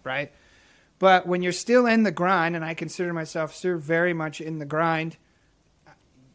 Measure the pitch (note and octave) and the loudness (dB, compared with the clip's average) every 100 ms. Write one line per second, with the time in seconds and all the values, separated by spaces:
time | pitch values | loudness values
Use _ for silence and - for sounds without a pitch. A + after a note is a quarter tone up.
0 | C3 C3+ D3 - _ _ _ _ _ _ | -6 -6 -6 -12 _ _ _ _ _ _
1 | F#3+ F#3 F3 F3+ F3+ F3 - B3 A#3+ A3+ | 4 6 4 -2 -2 -2 2 4 6 4
2 | G#3+ D#3+ F3 F#3 E3 E3+ D#3+ D#3+ D#3+ - | 2 2 2 2 0 -2 -6 -8 -8 -6
3 | F3 E3+ D#3 E3 D#3 - F#3 E3+ D3 E3 | -4 -4 -6 -6 -6 -4 -4 -4 0 2
4 | F3 E3 D#3 - D#3 D#3 C#3+ D3+ E3 D#3+ | 2 0 -4 -8 -8 -8 -4 0 0 0
5 | E3 - _ _ _ _ _ _ _ _ | -4 -10 _ _ _ _ _ _ _ _
6 | _ _ _ | _ _ _